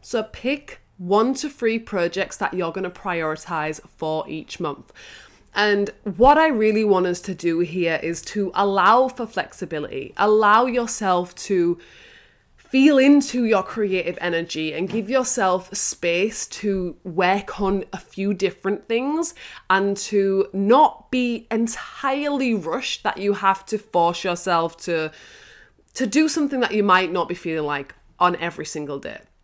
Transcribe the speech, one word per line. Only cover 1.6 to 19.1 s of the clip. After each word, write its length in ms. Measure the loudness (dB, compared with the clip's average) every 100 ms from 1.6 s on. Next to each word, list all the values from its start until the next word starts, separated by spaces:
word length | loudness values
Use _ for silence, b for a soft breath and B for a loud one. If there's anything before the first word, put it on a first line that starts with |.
| -2 -2
projects 560 | -4 -2 -2 -2 -6 -4
that 180 | -6
you're 200 | -2 -4
gonna 160 | -4 -8
prioritize 880 | -8 -6 -4 -4 -6 -6 -6 -6 -8 -14 _
for 320 | -4 -4 -6
each 320 | -10 -12 -8
month. 320 | -8 -8 -16 B B B B B B
And 360 | -2 2 2 0 -4
what 340 | -10 4 6 6
I 100 | 4
really 360 | 4 2 2
want 220 | 4 4 2
us 160 | -2
to 120 | -6
do 260 | -4 -2 0
here 380 | -2 -2 -2 -2
is 180 | -4 -6
to 280 | -8 -4 -4
allow 540 | 0 0 4 6 6 4
for 180 | -2 -8
flexibility, 880 | -6 -6 -8 -8 -6 -6 -8 -10 -2
allow 480 | 2 4 6 6 4
yourself 680 | 0 -2 -4 0 0 0 -8 -2
to 320 | 0 0 -2 B B B B B B B _
feel 400 | _ 4 6 8
into 480 | 8 6 4 -2 2
your 180 | 2
creative 540 | 0 -4 -2 0 -2 -4
energy 540 | -2 -2 -4 -4 -6
and 160 | -4 -4
give 200 | -4 -2
yourself 640 | -2 0 0 0 0 -2
space 720 | -8 -6 -4 -2 0 0 -4 -12
to 500 | -6 -2 -2 -4 -8 -10
work 560 | 0 2 2 -2 -4
on 240 | -2 -2 -4
a 40 | -12
few 360 | -14 -6 -4
different 520 | 0 -2 -2 -4 -4 -2
things 440 | -2 -2